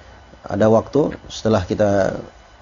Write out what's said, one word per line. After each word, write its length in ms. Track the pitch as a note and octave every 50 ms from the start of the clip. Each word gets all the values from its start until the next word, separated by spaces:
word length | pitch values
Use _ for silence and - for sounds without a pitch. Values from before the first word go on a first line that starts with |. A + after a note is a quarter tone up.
| - - - - - - - - -
ada 240 | - - G2+ G#2+ A2
waktu 480 | A2 A2 G#2 - - C#3 D#3 - - - - - -
setelah 320 | - - A2+ A2 F#2+ F2+
kita 560 | - G#2+ F2+ G#2 G2+ G2+ G2+ F#2+ - - - - - - - - - - -